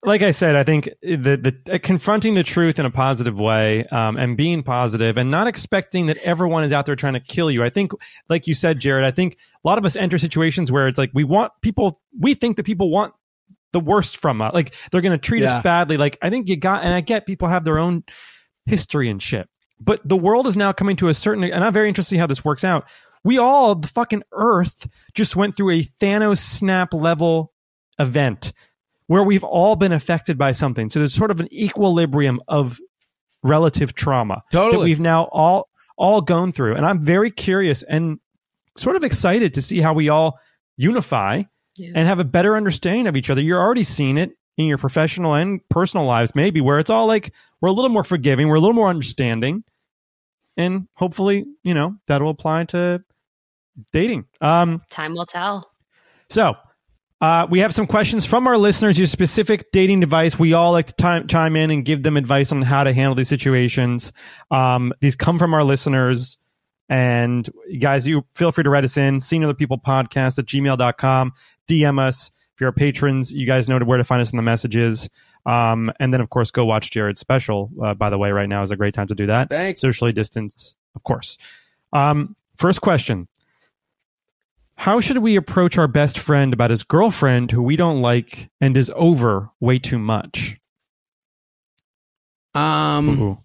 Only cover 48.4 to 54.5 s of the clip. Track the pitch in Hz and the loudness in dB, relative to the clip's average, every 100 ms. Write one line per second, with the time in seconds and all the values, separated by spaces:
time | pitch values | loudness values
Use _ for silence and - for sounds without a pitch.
48.4 | 151 156 180 233 208 170 123 - 123 113 | 4 4 4 4 2 0 -6 -4 -2 -2
49.4 | 123 185 - _ _ _ _ _ _ _ | -2 -4 -10 _ _ _ _ _ _ _
50.4 | _ - 175 190 190 _ 185 165 196 202 | _ -4 -4 -4 -8 _ -6 -2 0 0
51.4 | 269 285 180 165 156 208 _ 143 151 151 | -4 -10 -2 -2 -2 -6 _ 0 0 -2
52.4 | 160 160 170 175 175 175 _ _ _ _ | -4 -4 -2 -2 -2 -4 _ _ _ _
53.4 | _ _ _ - 110 151 208 190 - _ | _ _ _ -20 -6 -2 -2 -4 -8 _
54.4 | 151 | 2